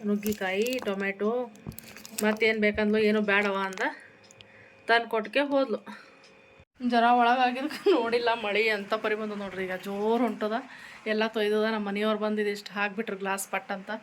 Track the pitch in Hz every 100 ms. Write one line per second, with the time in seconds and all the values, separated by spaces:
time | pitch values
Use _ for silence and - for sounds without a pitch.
0 | 214 208 208 208 190 190 233 254 208 196
1 | 196 196 208 247 240 - - - - -
2 | - - 214 214 220 220 208 208 214 214
3 | 214 214 202 202 208 196 196 190 262 -
4 | - - - - - - - - - 233
5 | 226 226 214 262 285 277 254 208 - 214
6 | - - - - - - - _ 247 233
7 | 233 247 240 247 254 247 285 - - 320
8 | 233 240 240 233 208 202 220 214 202 220
9 | 220 214 214 208 202 185 185 185 202 202
10 | 214 233 247 202 214 226 269 - - -
11 | - 214 220 220 208 214 220 220 202 202
12 | 214 214 214 214 208 202 - 196 208 196
13 | 220 196 196 190 - 190 - 202 190 220